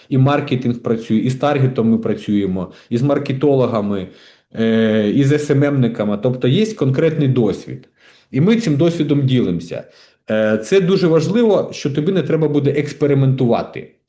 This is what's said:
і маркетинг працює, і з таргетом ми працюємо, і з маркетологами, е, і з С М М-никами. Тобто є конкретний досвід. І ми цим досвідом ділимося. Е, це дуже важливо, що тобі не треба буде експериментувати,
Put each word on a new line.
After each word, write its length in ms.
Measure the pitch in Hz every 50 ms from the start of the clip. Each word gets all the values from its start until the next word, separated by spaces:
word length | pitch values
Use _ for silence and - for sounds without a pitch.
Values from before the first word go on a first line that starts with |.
| - -
і 100 | 143 135
маркетинг 600 | 131 139 143 139 139 - 135 123 - 120 120 -
працює, 380 | - 120 113 110 - - 110
і 140 | 110 110 131
з 60 | 135
таргетом 520 | - 147 147 147 135 131 120 - 117 110 113
ми 100 | 113 110
працюємо, 720 | - 107 104 - - 107 104 101 98 92 92 95 90 - - - - _
і 80 | 117 117
з 40 |
маркетологами, 1040 | 135 143 139 139 139 - 135 135 151 143 139 131 120 - 113 107 101 101 101 95 90 - - - - - _ _ _ _ - 113
е, 500 | 113 113 113 113 113 107 107 110 104 104
і 140 | - 143 139
з 80 | 139
С 180 | 147 147 147 151
М 140 | 143 139 147
М-никами. 540 | 143 143 135 120 113 - - 104 104 104 101
Тобто 260 | - 127 127 - - 127
є 260 | 139 202 220 220 -
конкретний 540 | - 147 135 135 160 160 160 160 156 143 127
досвід. 600 | 120 120 110 98 82 - - - 65 - - _ _ _ _ - _ _ _ _
І 100 | - 135
ми 160 | 170 214 233
цим 200 | 226 - 160 143
досвідом 500 | 135 170 170 170 - 147 143 143 143 135
ділимося. 580 | 117 131 123 101 92 87 80 - - 65 57 - - _ - - _ _ _ _ -
Е, 280 | 107 110 110 107 110 110
це 220 | - - 190 196
дуже 280 | 180 170 196 - 175 160
важливо, 640 | 160 160 - 170 202 240 233 214 190 139 - -
що 180 | - - - 143
тобі 220 | 131 147 147 185
не 100 | 190 175
треба 260 | 135 165 170 156 160 147
буде 220 | 143 143 135 143
експериментувати, 1200 | 139 151 147 - - - 151 143 139 135 135 131 131 131 127 117 110 92 - - - - - - _ _ _